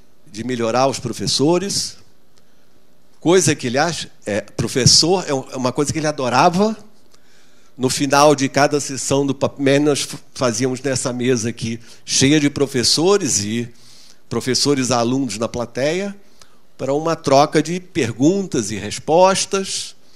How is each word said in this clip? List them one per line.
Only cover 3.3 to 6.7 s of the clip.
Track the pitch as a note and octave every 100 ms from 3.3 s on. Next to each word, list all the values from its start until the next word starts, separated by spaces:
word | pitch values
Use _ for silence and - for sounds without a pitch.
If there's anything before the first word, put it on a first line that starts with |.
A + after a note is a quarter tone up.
| F#3+ D#3+ D3
que | B2+
ele | B2
acha, | E3 D#3 - - -
é, | G2+
professor | - - A2+ C3 A#2 - D#3 F#3 D#3+
é |
um, | C3+ B2+
é | C3
uma | B2
coisa | B2 C#3+
que | D#3+
ele | D3+
adorava. | D3 B2+ B2+ F3 F3 G#3+